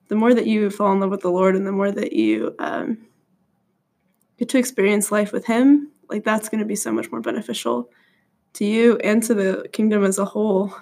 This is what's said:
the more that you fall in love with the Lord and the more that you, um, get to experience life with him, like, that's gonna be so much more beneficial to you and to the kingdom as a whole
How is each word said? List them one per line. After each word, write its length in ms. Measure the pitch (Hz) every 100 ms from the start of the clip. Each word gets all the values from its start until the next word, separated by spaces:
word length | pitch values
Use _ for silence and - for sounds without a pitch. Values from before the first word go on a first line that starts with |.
| -
the 80 | 214
more 160 | 233
that 140 | 240 220
you 240 | 214 202
fall 200 | 202 208
in 60 | 196
love 100 | 196
with 100 | 196
the 100 | 180
Lord 240 | 180 190
and 120 | 190 196
the 60 |
more 200 | 196 202
that 220 | 202 -
you, 400 | - 110 - - -
um, 380 | - - - 220 - _ _ _ _ _ _ _ _ _ _ _ _ -
get 100 | 240
to 100 | 262
experience 540 | 254 - 196 208 202
life 180 | 208 202
with 120 | 190
him, 460 | - 226 269 294 285 _ -
like, 160 | 208
that's 240 | 220 220 226
gonna 160 | 220
be 100 | 208
so 160 | 208 -
much 200 | 113 113
more 100 | 233
beneficial 680 | 117 156 214 220 - 247 247 _ _ _ _ _ _
to 100 | -
you 320 | 208 220 233 214
and 180 | 202 220
to 100 | 220
the 340 | 214 190 190 -
kingdom 300 | - 214 208
as 140 | 196 196
a 60 |
whole 500 | 196 208 214 190 202 -